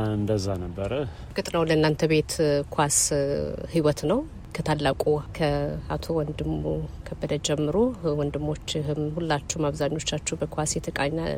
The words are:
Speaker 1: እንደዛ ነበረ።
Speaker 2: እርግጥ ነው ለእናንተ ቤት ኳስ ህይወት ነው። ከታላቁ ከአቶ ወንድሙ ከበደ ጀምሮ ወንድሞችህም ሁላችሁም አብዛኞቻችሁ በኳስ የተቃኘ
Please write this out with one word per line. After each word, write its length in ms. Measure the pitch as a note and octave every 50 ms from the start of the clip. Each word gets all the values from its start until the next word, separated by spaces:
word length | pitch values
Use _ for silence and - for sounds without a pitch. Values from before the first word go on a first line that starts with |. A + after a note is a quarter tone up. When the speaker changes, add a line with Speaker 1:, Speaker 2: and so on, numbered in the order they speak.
| A2 G#2+ G#2+
Speaker 1:
እንደዛ 340 | G#2 G#2 G2+ A2 G#2 F#2 G2 G2 F2+
ነበረ። 340 | F2+ F2+ F2 F2+ F#2+ G2+ A#2 C3+ D3 - - - -
Speaker 2:
እርግጥ 220 | - - - F#3+ - -
ነው 120 | F3 E3
ለእናንተ 380 | D#3+ D#3+ D#3 D#3 D#3 D#3 D3 - D#3
ቤት 260 | D#3 D#3 D3+ - - - E3 D3+ C#3+ C#3+ C#3+ -
ኳስ 280 | - - D#3 D3 C#3+ - - - D3+ C#3+ C#3 C#3 C#3+ D3+ - - - - - -
ህይወት 340 | - E3+ D3+ D3 D3 - -
ነው። 160 | D3 F3+ B3 D#4 - - - - - -
ከታላቁ 500 | - D#3+ - D#3 D3+ D3+ C3+ C3+ - - - D3+ D3 C#3+ - -
ከአቶ 720 | - E3 D3 C#3+ C#3+ C#3+ D3 D3+ D#3 - - D#3 D3+ - - E3
ወንድሙ 500 | D#3+ D3+ D3 D3+ - D3+ D#3 D#3+ D3+ D3+ D3+ D#3 D#3 D#3 D3+ - - -
ከበደ 300 | - - - - C3+ D3 D3 -
ጀምሮ 340 | - D#3 C#3+ D3+ D3 D3+ G3 A#3 B3+ B3+ G3 E3+ E3 D3
ወንድሞችህም 840 | D3+ D3 C#3+ C#3+ - D3 D3+ D#3 - - - - D#3+ D3 C#3 D3+ D3+ D3+ D3+
ሁላችሁም 540 | D3+ D#3+ F3 D#3+ D#3 C#3+ - - - D#3+ D#3
አብዛኞቻችሁ 720 | D3 C#3+ D#3 D3 C#3 C#3 D#3+ - - - D#3 - - -
በኳስ 340 | D#3 - D3+ - - D3+ D3+ -
የተቃኘ 380 | D#3+ - - D#3+ - C#3 C#3+ D3+ D#3+ E3 E3+ D3